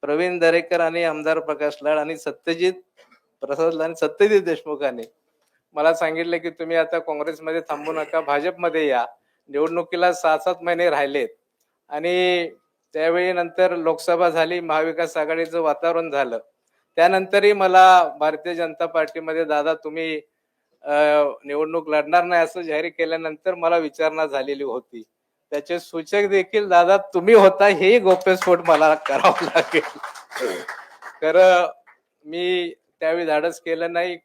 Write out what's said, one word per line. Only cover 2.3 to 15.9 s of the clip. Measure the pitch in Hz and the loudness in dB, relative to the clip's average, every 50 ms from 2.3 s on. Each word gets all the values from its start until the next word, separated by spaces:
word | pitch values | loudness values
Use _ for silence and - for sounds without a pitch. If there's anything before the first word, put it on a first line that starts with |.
| 147 _ _ - 165 165 180 185 185 185 _ _ _ _ _ _ _ _ _ _ _ _ | -10 _ _ -6 -4 -2 -2 -2 -2 -4 _ _ _ _ _ _ _ _ _ _ _ _
प्रसाद | - 131 143 139 160 165 165 | -8 -8 -4 -2 0 -2 0
लाड | 160 156 | -2 -4
आणि | 165 165 | -6 -4
सत्यजित | - - 147 - - 202 214 214 202 | -4 -4 -4 0 2 2 4 4 2
देशमुखांनी | 180 170 165 - - 160 151 135 143 135 123 120 113 110 _ _ _ _ _ _ _ _ _ _ _ _ _ | 2 2 -4 -4 -6 -10 -10 -6 -6 -6 -6 -6 -14 -16 _ _ _ _ _ _ _ _ _ _ _ _ _
मला | 147 151 160 165 | 0 0 0 2
सांगितलं | 165 175 160 160 165 170 170 170 170 | 0 -2 -4 -4 -4 -4 -4 -4 -6
की | 165 165 | -6 -8
तुम्ही | 156 _ 170 165 170 165 | -10 _ -8 -4 0 0
आता | 160 160 175 165 | 0 0 -2 -6
काँग्रेसमध्ये | 160 - 156 147 147 165 156 151 160 160 160 170 | -4 -6 -6 -6 -6 -8 -8 -10 -8 -6 -6 -6
थांबू | 160 _ 151 147 151 156 | -6 _ -10 -8 -6 -8
नका, | 165 160 151 - - 165 | -6 -6 -6 -4 -4 -4
भाजपमध्ये | 156 143 143 147 147 175 185 170 180 170 156 160 156 147 | -2 0 -2 -2 -2 -4 -6 -4 -4 -2 -2 0 0 0
या. | 131 123 120 - - _ _ _ _ _ _ _ | 0 0 -2 -4 -8 _ _ _ _ _ _ _
निवडणुकीला | 139 143 151 165 165 170 165 - - 175 175 180 175 | -4 -2 -2 -2 -2 -4 -6 -6 -4 0 0 0 0
सहा | 175 - 165 156 151 | 0 0 0 0 0
सात | - 185 180 180 | -2 -4 -6 -4
महिने | 170 175 175 165 175 175 | -4 -4 -2 0 0 0
राहिलेत | - 156 143 139 139 143 127 110 - _ _ _ _ _ _ _ _ _ _ _ | 0 0 -2 -2 -2 -4 -4 -4 -8 _ _ _ _ _ _ _ _ _ _ _
आणि | 143 151 160 175 180 180 180 180 180 175 170 160 147 _ _ _ _ _ _ _ _ | -10 -6 -4 -2 0 0 2 2 0 0 -2 -6 -10 _ _ _ _ _ _ _ _
त्यावेळी | 156 156 165 170 175 180 185 185 | -2 0 0 0 0 0 0 0
नंतर | 175 175 170 170 - 185 185 180 | -2 -4 -4 0 0 2 2 2
लोकसभा | 170 160 160 160 160 - - 175 170 180 175 | 0 -2 -2 -2 -2 0 -2 0 2 2 0
झाली, | 160 165 165 160 180 175 | 2 0 -2 0 -2 -6
महाविकास | 170 165 156 156 156 160 160 160 170 160 - 165 | -4 -2 -2 -2 -2 -2 -2 -4 -6 -6 -4 -6
आघाडीचं | 151 147 160 165 165 160 160 170 | -4 -4 -2 -4 -4 -4 -4 -2
वातावरण | 165 156 147 147 - 165 | -2 -2 -2 0 -2 -2